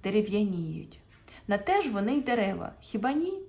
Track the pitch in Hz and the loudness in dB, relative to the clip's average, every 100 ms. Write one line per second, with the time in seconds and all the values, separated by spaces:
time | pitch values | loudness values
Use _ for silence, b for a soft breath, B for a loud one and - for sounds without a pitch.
0 | 190 214 202 202 208 175 165 156 - - | 2 0 2 0 0 0 -4 -8 -12 -18
1 | _ B B B - 202 208 392 320 208 | _ B B B -2 0 2 2 2 0
2 | 202 285 254 240 196 180 - - - 214 | 0 0 2 2 2 -2 -8 -12 -8 -2
3 | 247 294 349 381 | 0 0 0 -4